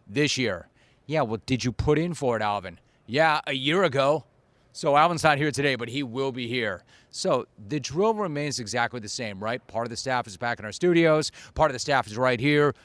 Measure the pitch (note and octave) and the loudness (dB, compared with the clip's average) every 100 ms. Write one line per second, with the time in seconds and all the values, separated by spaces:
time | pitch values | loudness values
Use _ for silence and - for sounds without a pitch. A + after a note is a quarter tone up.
0 | - A2 D3 - A#2 F2 - _ _ _ | -6 0 0 0 -2 -4 -10 _ _ _
1 | - D#3 A#2 A2 - B2+ B2 - D3+ D3+ | -4 -2 -2 -4 -2 -2 -2 0 0 0
2 | F3 D3+ C3 A2+ G#2+ G#2 F#2 E2+ _ _ | 0 -2 -2 0 0 -2 -6 -14 _ _
3 | - C3 D#3+ D3 D3+ C3+ C3+ F3+ F3 C3+ | -4 2 2 2 -2 -4 0 2 2 2
4 | C#3 D3+ - _ _ _ _ - D3 C#3+ | 2 0 -4 _ _ _ _ -4 2 4
5 | E3+ D#3+ D#3 C#3+ D3+ C3+ C#3+ B2 A#2 C3+ | 4 4 2 4 0 0 0 0 -4 -6
6 | B2+ A#2+ C3+ B2 A#2+ B2 G#2+ F2+ - _ | -6 -4 -4 -4 -4 -2 -2 -4 -12 _
7 | _ - F#3 C3 - - G#2 D3 - D3 | _ -4 0 0 -2 -12 -6 -6 -4 0
8 | G#3+ G#3+ F#3+ D3 D3 C3 G#2 A#2+ A#2 A#2+ | 0 0 -2 -4 -4 -6 -4 -2 -2 -4
9 | G#2 - A2 F#2+ A2 B2 - A2+ A#2+ A2 | -10 -8 -8 -6 -6 -6 -6 -6 -6 -6
10 | C3+ B2+ A2+ F#2 A#2+ A2+ G#2+ - F3+ E3+ | -4 -4 -4 -6 -4 -4 -8 0 2 6
11 | D#3+ D#3 - - - - D3+ B2+ - C3+ | 6 4 0 -8 -8 0 0 0 0 0
12 | G#2+ G#2+ B2+ B2 C#3+ D3 D3 - | 0 0 0 2 4 4 4 0